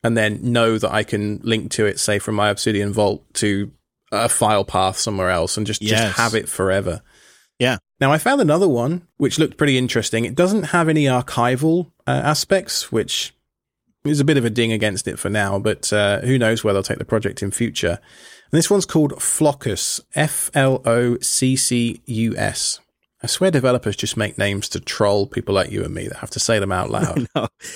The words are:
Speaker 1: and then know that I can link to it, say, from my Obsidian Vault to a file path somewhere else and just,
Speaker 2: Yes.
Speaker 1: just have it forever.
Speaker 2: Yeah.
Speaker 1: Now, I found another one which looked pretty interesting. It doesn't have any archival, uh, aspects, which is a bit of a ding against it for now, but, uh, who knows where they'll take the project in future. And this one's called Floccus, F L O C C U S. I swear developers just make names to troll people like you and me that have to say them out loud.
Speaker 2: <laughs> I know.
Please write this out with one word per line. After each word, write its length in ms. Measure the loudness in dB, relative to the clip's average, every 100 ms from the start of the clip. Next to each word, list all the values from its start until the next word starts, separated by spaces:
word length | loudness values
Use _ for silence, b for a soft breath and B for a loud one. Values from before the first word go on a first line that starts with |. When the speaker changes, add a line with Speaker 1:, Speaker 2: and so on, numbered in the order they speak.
Speaker 1:
and 140 | 0 0
then 220 | 0 -2
know 380 | 0 2 2 2
that 140 | 0
I 100 | -2
can 380 | -2 -2 -2 -4
link 280 | -2 -2 -2
to 120 | 0
it, 140 | 0 0
say, 200 | -2 -2
from 180 | -2 0
my 120 | 0
Obsidian 420 | 0 0 0 0
Vault 320 | 0 0 0 _
to 360 | -2 0 0 -4 _ _ _ _
a 180 | -2 0
file 340 | 2 2 2
path 320 | 0 0 0 0
somewhere 320 | -4 -2 0
else 300 | 0 0 -2
and 80 | -4
just, 160 | -4
Speaker 2:
Yes. 180 | 0 0
Speaker 1:
just 160 | 0 0
have 180 | 0
it 140 | 0 -4
forever. 540 | -2 0 0 -2 -6 b b b b b _
Speaker 2:
Yeah. 200 | 0 0 _ _
Speaker 1:
Now, 140 | 2
I 60 | 2
found 220 | 2 2
another 280 | 4 4 4
one 400 | 2 0 -4 _ _
which 220 | -2 2
looked 180 | 0 2
pretty 220 | 2 2
interesting. 460 | 2 -2 0 -2
It 100 | -2
doesn't 300 | 2 2 2
have 240 | 0 2 4
any 160 | 4
archival, 840 | 4 2 0 0 0 2 2 0 -2 _ -2
uh, 40 |
aspects, 840 | 0 0 -2 0 0 0 -8 -2
which 420 | -2 -2 -4 -6 _ _ _ _ _ _ _
is 160 | -2 2
a 40 |
bit 120 | 4 4
of 80 |
a 60 | 2
ding 200 | 0 0
against 380 | 2 0 -2 -6
it 100 | -6
for 120 | -2
now, 280 | 0 0 0
but, 340 | 0 -2 -2
uh, 280 | 2 2 0
who 180 | 2 2
knows 240 | 2 2
where 120 | 2
they'll 80 | 0
take 160 | 0 -6
the 60 | -2
project 360 | -2 -2 -4
in 80 | -6
future. 480 | -2 -4 -2 -4 -4
And 600 | _ -20 -20 -20 _ 0
this 120 | 4
one's 160 | 2 2
called 280 | 2 2
Floccus, 840 | 0 -4 2 2 0 -4 -4 -4 -6 _
F 360 | -2 -2 -2 -2
L 280 | 2 2 2
O 340 | 0 2 2 0
C 360 | -2 0 0 0
C 460 | 0 0 0 -4
U 320 | -6 -2 -2 0
S. 420 | -4 -2 -6 -6 _ _ _ _
I 40 | -8
swear 240 | 0 2
developers 460 | 2 2 2 0 -4
just 220 | -6 -4
make 180 | -4 -2
names 320 | -2 -2 -6
to 100 | -8
troll 480 | -8 0 2 2 0
people 280 | -4 -2
like 160 | 0 0
you 120 | -4
and 120 | -6
me 120 | -6 -10
that 120 | -10
have 120 | -10
to 60 | -6
say 200 | 0 0
them 120 | 0
out 200 | -2 -2
loud. 360 | -2 -2 -2 -4
Speaker 2:
<laughs> 40 |
I 60 | -6
know. 80 | -6 _ B